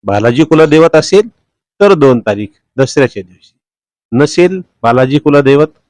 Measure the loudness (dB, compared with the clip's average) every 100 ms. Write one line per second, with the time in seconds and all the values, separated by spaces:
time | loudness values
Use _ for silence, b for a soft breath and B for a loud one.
0 | -4 -2 -2 0 0 2 2 2 2 2
1 | 0 0 -2 _ _ _ _ _ 0 2
2 | 2 0 -2 -6 -8 _ _ -6 -4 -2
3 | -4 -4 -18 _ _ _ _ _ _ _
4 | _ -2 -2 0 -2 -2 -14 _ -2 0
5 | 0 -2 0 0 2 2 0 _ _